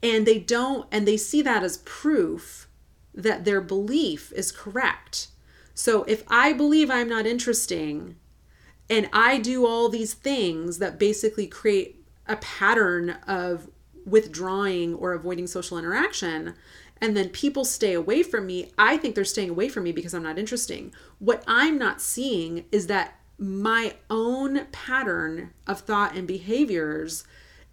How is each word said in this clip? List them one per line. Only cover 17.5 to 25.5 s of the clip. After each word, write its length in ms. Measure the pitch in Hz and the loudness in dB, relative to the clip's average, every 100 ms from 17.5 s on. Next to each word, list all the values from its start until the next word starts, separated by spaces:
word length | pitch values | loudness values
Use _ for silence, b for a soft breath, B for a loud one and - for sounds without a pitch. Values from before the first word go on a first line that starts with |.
| 277 | 0
stay 280 | 254 - 214 | -2 0 0
away 300 | 175 165 269 | 0 2 2
from 240 | 349 220 190 | 2 -2 -4
me, 260 | 180 - - | -6 -4 4
I 180 | 214 302 | 4 4
think 180 | 247 | 0
they're 100 | 214 | -2
staying 260 | 196 - 185 | -2 -2 -4
away 180 | 170 247 | -2 -2
from 160 | 226 | -2
me 80 | 175 | -4
because 220 | 160 175 | -4 -6
I'm 80 | 175 | -8
not 160 | 160 160 | -6 -6
interesting. 540 | 214 247 - - - B B - | -6 -4 -6 -8 -12 B B -2
What 260 | 202 - - | 0 0 2
I'm 300 | 233 302 294 | 4 4 2
not 220 | 226 - | 0 -2
seeing 640 | - - 180 202 165 170 - | -4 -4 -2 -2 -2 -6 -2
is 140 | 214 180 | 0 2
that 320 | 202 165 - _ - | 0 -2 -8 _ -10
my 580 | 196 196 208 226 220 - - | -6 -2 0 2 0 -6 -4
own 580 | 220 233 254 269 277 - | -2 0 0 0 -2 -4
pattern 800 | - - 262 240 170 160 165 175 | -10 -4 -2 0 -2 -4 -6 -12